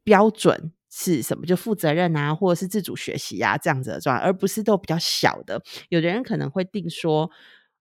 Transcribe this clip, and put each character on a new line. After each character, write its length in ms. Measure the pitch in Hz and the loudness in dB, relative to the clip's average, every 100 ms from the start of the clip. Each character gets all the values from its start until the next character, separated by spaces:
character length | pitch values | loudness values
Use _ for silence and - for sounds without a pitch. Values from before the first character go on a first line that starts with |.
标 260 | - 196 220 | 4 6 6
准 420 | 214 170 - 160 - _ | 4 2 2 -2 -14 _
是 320 | - - 156 | -8 -2 0
什 160 | - - | 0 -4
么？ 80 | 170 | -2
就 80 | |
负 220 | 180 - 202 | -2 0 -2
责 160 | 156 | 0
任 240 | 156 175 156 | 2 2 0
啊， 180 | 143 | 0
或 180 | 156 190 | 0 2
者 60 | 175 | 0
是 80 | 185 | 0
自 160 | 214 | -4
主 140 | 180 - | -4 -8
学 200 | - - | -6 -8
习 240 | - 92 | -8 -2
啊， 160 | 107 113 | 0 2
这 140 | 175 | 0
样 100 | 139 | -2
子 100 | 127 | -2
的 100 | 73 | -4
状 160 | - 123 | 0 0
态， 60 | |
而 80 | 175 | 2
不 160 | 190 196 | 0 -2
是 160 | - | -2
都 120 | 214 202 | 0 0
比 100 | - | 0
较 100 | 165 | -2
小 420 | - - - - | -2 0 0 -2
的。 180 | - 104 - - - | -8 -10 -10 -16 -4
有 100 | 170 | -2
的 80 | 165 | 0
人 160 | 202 | -2
可 120 | 254 180 | -4 -4
能 120 | 143 | -2
会 140 | 190 | -4
定 260 | 185 214 170 | -4 -6 -8
说， 400 | - 170 156 160 _ - - _ _ | -4 0 0 0 _ -20 -20 _ _